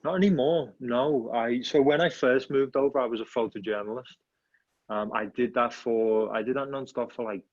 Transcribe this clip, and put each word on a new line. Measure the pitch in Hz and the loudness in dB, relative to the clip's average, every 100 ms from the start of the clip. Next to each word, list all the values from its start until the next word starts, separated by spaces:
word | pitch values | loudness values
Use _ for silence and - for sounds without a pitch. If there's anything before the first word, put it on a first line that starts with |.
Not | - | -4
anymore, | 185 196 170 131 165 131 - | 2 4 4 4 2 -2 -8
no. | 123 120 139 147 117 | -4 0 2 0 -2
I, | 117 117 120 | -2 0 -2
so | 120 151 | 0 2
when | 135 147 | 4 4
I | 170 | 2
first | - 131 131 - | 2 2 2 2
moved | 139 135 | 0 0
over, | 135 139 135 | 2 2 2
I | |
was | 123 113 | -2 -2
a | |
photojournalist. | 110 - 110 107 101 104 104 117 127 - _ _ _ _ _ _ _ | -6 -4 -4 -4 -6 -4 -4 -10 -12 -20 _ _ _ _ _ _ _
Um, | 107 107 | -6 -4
I | 110 | -4
did | 107 - 123 | -6 -2 -2
that | 120 120 | 0 -2
for, | - - 113 113 110 107 | -2 -2 0 2 2 0
I | 110 | -2
did | 110 | -4
that | 131 139 | -4 -4
nonstop | 135 131 - 120 | -8 -8 -8 -8
for, | - | -6
like | 117 101 - | -8 -8 -12